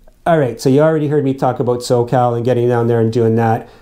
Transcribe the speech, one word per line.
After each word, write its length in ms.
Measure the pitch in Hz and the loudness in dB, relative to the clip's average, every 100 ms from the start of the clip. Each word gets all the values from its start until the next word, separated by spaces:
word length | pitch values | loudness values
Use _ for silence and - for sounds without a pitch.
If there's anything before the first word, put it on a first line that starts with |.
| - _ - | -20 _ 0
All 100 | 165 | 0
right, 220 | 127 113 | 0 -2
so 80 | 143 | 0
you 140 | 135 | 2
already 260 | 156 156 147 | 2 0 0
heard 160 | 147 | -2
me 80 | 135 | -2
talk 260 | 135 131 123 | -2 -2 -2
about 200 | 123 120 | -2 -4
SoCal 580 | - 123 120 131 123 117 | 0 -2 0 0 0 0
and 80 | |
getting 240 | 120 120 120 | -2 0 0
down 180 | 120 117 | 0 0
there 140 | 117 | 0
and 100 | 113 | 0
doing 260 | 120 113 113 | 0 0 2
that, 300 | 113 117 - - | 0 -2 -6 -20